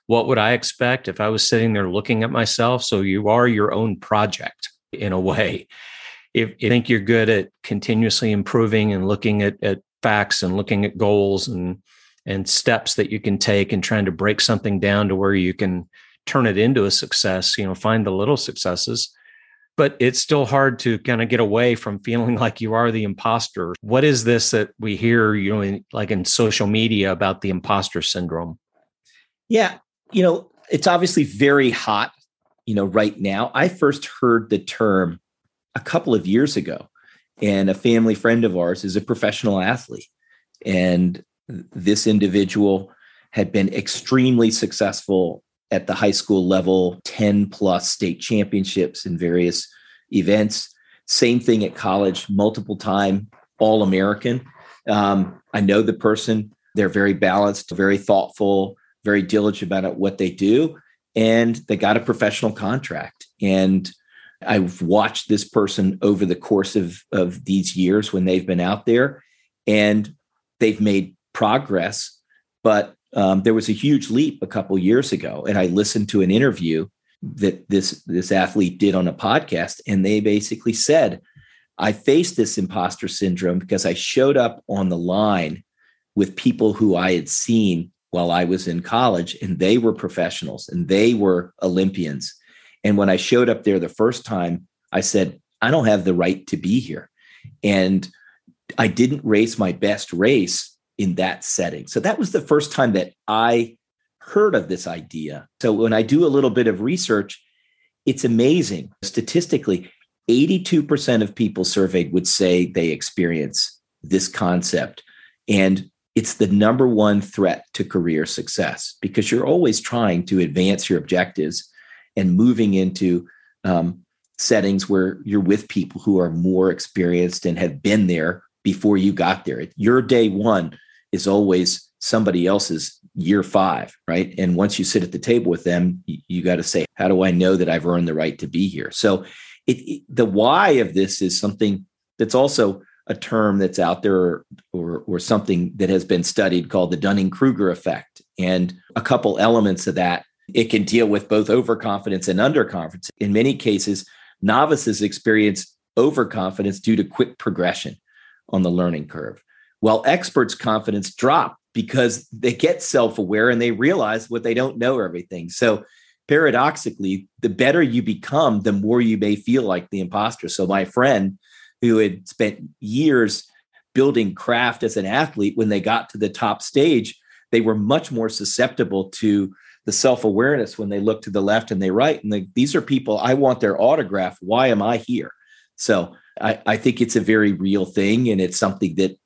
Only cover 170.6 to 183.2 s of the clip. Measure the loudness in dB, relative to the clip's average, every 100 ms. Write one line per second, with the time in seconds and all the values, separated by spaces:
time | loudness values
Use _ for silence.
170.6 | -2 -2 -2 2 2 2 0 -6 _ -20
171.6 | -20 _ 2 4 2 -2 -10 -4 -4 -4
172.6 | -16 _ -6 0 2 4 2 -2 -12 _
173.6 | _ _ _ 2 2 2 -2 -4 -2 0
174.6 | 0 -2 -4 -4 -2 -2 -2 -2 -2 0
175.6 | 0 0 -2 -4 -4 -4 -4 -2 -4 -4
176.6 | -2 2 4 2 -2 -10 _ _ _ 0
177.6 | 2 0 0 0 -2 -4 -4 -6 -4 0
178.6 | 0 0 -2 -2 -4 -2 0 2 0 -8
179.6 | -20 _ -6 2 2 2 2 2 2 0
180.6 | -4 -8 -6 -2 -2 -2 -4 -2 0 0
181.6 | 0 -4 0 2 2 0 -4 -6 -4 -2
182.6 | 0 0 0 -2 -2 0